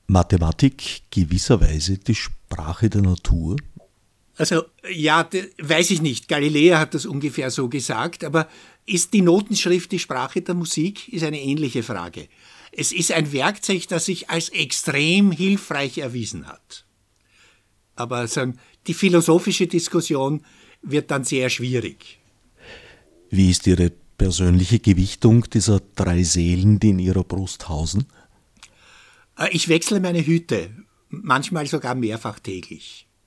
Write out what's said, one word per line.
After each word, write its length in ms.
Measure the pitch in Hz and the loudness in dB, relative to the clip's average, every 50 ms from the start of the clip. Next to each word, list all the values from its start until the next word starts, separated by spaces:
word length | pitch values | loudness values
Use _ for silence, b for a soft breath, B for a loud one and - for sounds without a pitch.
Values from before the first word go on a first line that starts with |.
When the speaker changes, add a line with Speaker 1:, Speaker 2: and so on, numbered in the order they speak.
| _ | _
Speaker 1:
Mathematik 960 | - 95 90 87 - 101 85 82 80 80 - 143 135 - - - - - - - _ | 2 4 4 4 4 2 2 2 0 2 2 2 2 2 -2 -8 -12 -12 -14 -16 _
gewisserweise 880 | - 101 87 76 85 - - - 120 90 76 76 78 78 76 92 95 98 | -2 -2 0 0 0 -2 2 2 4 6 6 4 4 0 -2 -2 -4 -2
die 160 | - - 113 | -2 -2 -2
Sprache 760 | - - - - - - _ - - 78 78 85 - 117 107 | -2 -4 -6 -10 -12 -12 _ -12 -10 -8 -8 -2 0 0 2
der 140 | 92 104 | 2 2
Natur? 540 | 98 92 90 - - - - 85 78 80 104 151 - - - - - _ _ _ _ _ _ _ _ _ _ | 2 2 2 2 2 0 0 2 0 -2 -4 -6 -8 -12 -18 -20 -20 _ _ _ _ _ _ _ _ _ _
Speaker 2:
Also, 280 | - 156 - 175 160 165 - _ _ - 196 | -4 0 0 0 0 0 -4 _ _ -14 -12
ja, 320 | 190 160 151 151 151 165 | -6 -2 2 4 4 4
de-, 280 | - - - 185 196 202 - - | 2 0 -4 -6 -6 -8 -12 -10
weiß 320 | 160 143 160 165 180 - | -2 0 2 2 2 2
ich 100 | 196 156 | 2 0
nicht. 280 | 160 147 120 - - - | 0 -2 -2 -4 -4 -4
Galileo 500 | 160 147 143 151 151 147 156 180 175 156 | -2 0 0 0 4 4 6 6 6 4
hat 160 | 156 151 - | 2 0 -4
das 100 | 147 - | -6 -6
ungefähr 460 | 220 143 139 143 143 - - 131 131 | -6 -6 -4 -4 -4 -4 -4 -6 -4
so 180 | - - 131 120 | -4 -4 -4 -4
gesagt, 560 | 131 139 120 - 127 110 131 170 - - - | -4 -6 -6 -4 -4 -4 -4 -6 -8 -10 -8
aber 240 | 143 143 160 156 B B B B B B B _ | -2 -2 -2 -2 B B B B B B B _
ist 260 | - 202 170 - - | -4 -2 -2 -2 2
die 80 | - 208 | 2 4
Notenschrift 720 | 180 170 170 208 208 - 214 202 - 180 180 180 180 - | 6 6 4 4 2 -2 -4 -2 0 0 0 0 0 -4
die 60 | 196 170 | -6 -6
Sprache 420 | - - 143 127 131 135 - 180 | -6 -6 -6 -6 -6 -4 -6 -6
der 140 | 170 - 175 | -4 -4 -4
Musik, 580 | 175 165 156 - 151 156 196 202 - - - | -4 -4 -4 -4 -2 -2 -4 -4 -8 -14 -12
ist 100 | - 170 | -6 -6
eine 180 | 160 151 151 147 | -4 -4 -4 -4
ähnliche 420 | 135 135 143 156 151 127 120 127 | -4 -4 -2 -2 -2 -2 -4 -4
Frage. 460 | 110 - 107 92 87 87 - - 73 B B B B B B B B B | -6 -6 -6 -8 -8 -10 -12 -16 -18 B B B B B B B B B
Es 180 | - - 147 - | -10 -6 -6 -4
ist 220 | - 185 165 - | -4 -2 -2 -2
ein 200 | 170 165 156 143 | 0 -2 -2 -2
Werkzeug, 540 | 143 131 135 185 208 - - - 190 175 - - | -2 -2 -2 -2 -2 -4 -4 -4 -4 -4 -4 -6
das 180 | 185 165 - | -6 -4 -4
sich 240 | - 185 - - - | -4 -6 -6 -6 -6
als 180 | 165 165 165 - | -6 -6 -6 -6
extrem 800 | - 185 151 127 - - - 170 135 143 147 165 180 202 202 196 | -6 -6 -4 -4 -6 -6 -4 -4 -2 0 0 2 4 4 4 4
hilfreich 680 | 170 147 185 190 202 190 - - 151 139 139 135 - 160 | 2 2 0 0 0 0 -2 -6 -6 -6 -6 -6 -6 -8
erwiesen 480 | 143 123 120 123 107 - - 80 69 | -8 -8 -8 -8 -8 -8 -10 -12 -14
hat. 400 | 69 71 - _ _ - - - _ _ _ _ _ _ b b b b b b b b b b b b _ _ _ _ | -16 -20 -20 _ _ -20 -20 -20 _ _ _ _ _ _ b b b b b b b b b b b b _ _ _ _
Aber 300 | - 120 117 127 120 120 113 | -12 -8 -6 -6 -6 -6 -4
sagen, 300 | - 143 131 127 123 b b b b b _ | -4 -4 -4 -4 -6 b b b b b _
die 80 | - 165 | -8 -4
philosophische 720 | - 196 185 175 170 165 - 160 180 175 208 190 - 185 | -2 0 4 4 4 6 6 4 4 2 0 0 0 0
Diskussion 800 | 170 - 165 - - - 170 165 - 156 135 135 139 151 151 b b b b b b b b | 0 0 -2 -2 0 -2 -2 -2 0 -2 -2 -2 -2 -4 -4 b b b b b b b b
wird 300 | - - 135 147 147 - | -8 -4 -2 -2 -2 -2
dann 140 | 143 139 127 | -4 -4 -4
sehr 260 | - 143 131 127 127 | -2 -2 -2 -2 -2
schwierig. 680 | - - 120 127 127 120 110 85 - - - - - _ _ _ _ _ _ _ _ B B B B B B B B B B _ _ _ _ _ - | -2 -4 -4 -4 -2 -4 -4 -6 -10 -14 -20 -20 -20 _ _ _ _ _ _ _ _ B B B B B B B B B B _ _ _ _ _ 2
Speaker 1:
Wie 160 | 95 95 90 | 4 4 6
ist 160 | 90 - - | 4 4 2
Ihre 240 | 98 90 85 90 87 - - - _ _ - | 2 4 4 4 2 0 -4 -12 _ _ 0
persönliche 600 | - 92 85 - 92 87 90 90 90 - 120 110 | 0 0 2 2 2 4 4 4 4 4 2 4
Gewichtung 720 | - 104 92 90 92 95 - - - 113 113 120 117 - | 4 4 4 4 2 0 0 2 4 6 6 6 4 2
dieser 320 | - 110 - 113 104 92 - _ _ | 0 0 2 2 2 2 0 _ _
drei 260 | - 95 90 85 87 | -4 -2 0 2 2
Seelen, 560 | 90 80 - 87 85 85 90 90 95 104 107 95 | 2 2 2 2 2 2 2 4 6 6 6 6
die 120 | 110 107 | 6 4
in 80 | 95 92 | 4 4
Ihrer 260 | 92 92 92 95 87 | 2 0 0 0 -2
Brust 420 | - 87 95 95 90 - - - - | -2 -4 -6 -6 -6 -10 -12 -10 -8
hausen? 340 | 80 76 80 - - 101 139 b b b b b b b b _ _ B B B B B B B B B B B B B B B _ - | -6 -4 -4 -2 -2 -2 -4 b b b b b b b b _ _ B B B B B B B B B B B B B B B _ -6
Speaker 2:
Äh, 100 | 165 196 | -4 -2
ich 160 | 180 160 - 165 | -2 -2 0 2
wechsle 320 | 156 165 - - 214 196 | 2 2 2 0 0 0
meine 260 | 185 180 175 170 151 | 0 0 0 0 2
Hüte, 440 | 151 165 165 165 - 120 98 82 95 110 - - _ _ _ _ _ | 2 0 0 0 -2 -4 -4 -4 -6 -12 -18 -20 _ _ _ _ _
manchmal 580 | 151 160 - - 127 135 - - 185 156 147 | -16 -12 -2 -2 0 0 0 -4 -6 -6 -4
sogar 280 | 135 - 143 - 123 127 | -4 -4 -4 -4 -4 -4
mehrfach 440 | 127 120 104 110 110 - 113 101 - | -2 -4 -4 -4 -6 -8 -10 -12 -12
täglich. 680 | - - 95 90 85 - 82 78 - - - - - _ _ _ _ | -12 -12 -12 -12 -12 -14 -18 -18 -18 -20 -20 -20 -20 _ _ _ _